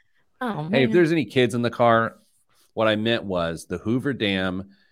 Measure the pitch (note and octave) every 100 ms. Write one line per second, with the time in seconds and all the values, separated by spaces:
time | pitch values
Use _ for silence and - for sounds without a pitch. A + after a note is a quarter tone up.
0 | _ _ _ _ B3+ F3 D#3 C#3 A2+ E3+
1 | D#3+ E3+ A#2 C3 A#2+ A#2+ A#2+ - A#2+ A2+
2 | A2+ - _ _ _ _ _ - A2 G#2+
3 | A2+ A#2 G2 F2+ E2+ E2 - F2 G#2+ B2
4 | C#3 A#2 G#2 G2 F#2+ F#2 G2 _ _